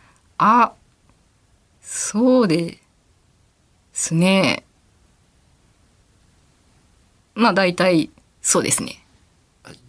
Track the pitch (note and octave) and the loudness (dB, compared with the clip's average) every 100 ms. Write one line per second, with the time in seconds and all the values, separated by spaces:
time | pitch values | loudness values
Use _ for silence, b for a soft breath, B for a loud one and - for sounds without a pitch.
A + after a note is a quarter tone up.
0 | b b _ - G3 A#3 A3 - _ _ | b b _ -2 2 2 0 -4 _ _
1 | _ _ _ _ _ _ _ _ - - | _ _ _ _ _ _ _ _ -14 -10
2 | - G#3 B3+ B3+ G#3+ D#3+ E3+ - _ _ | -6 -2 2 2 2 0 -4 -10 _ _
3 | _ _ _ _ _ _ _ _ _ - | _ _ _ _ _ _ _ _ _ -10
4 | - E3 F#3 F#3+ D3 - - _ _ _ | -4 0 2 2 0 -4 -10 _ _ _
5 | _ _ _ _ _ _ _ _ _ _ | _ _ _ _ _ _ _ _ _ _
6 | _ _ _ _ _ _ _ _ _ _ | _ _ _ _ _ _ _ _ _ _
7 | _ _ _ - A#3 F#3 F#3 F3 F#3 E3 | _ _ _ -2 0 2 0 0 2 2
8 | - _ _ _ - F3 A2+ - - - | -2 _ _ _ -2 -2 0 -4 -6 -14
9 | _ _ _ _ _ _ - D#2 | _ _ _ _ _ _ -20 -20